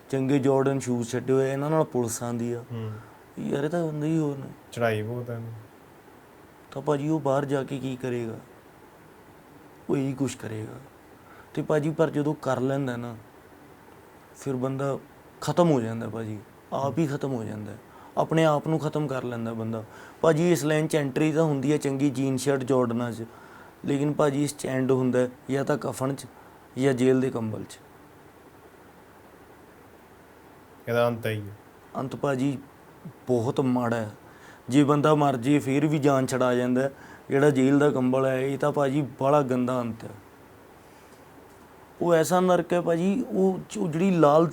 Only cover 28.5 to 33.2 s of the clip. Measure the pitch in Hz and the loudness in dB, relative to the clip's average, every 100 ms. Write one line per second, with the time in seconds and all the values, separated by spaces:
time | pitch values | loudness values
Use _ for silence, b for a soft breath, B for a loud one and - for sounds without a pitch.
28.5 | - - - - - - - - - - | -20 -20 -20 -20 -20 -20 -20 -20 -20 -20
29.5 | - - - - - - - - - - | -20 -20 -20 -20 -20 -20 -20 -20 -20 -20
30.5 | - - - - 117 120 113 113 107 101 | -20 -20 -14 -2 2 2 2 -4 -4 -6
31.5 | 101 - - - - 131 127 143 131 139 | -14 -20 -20 -14 -8 -8 -4 -2 0 -2
32.5 | 131 - - - - 165 - | -4 -10 -20 -20 -20 -20 -10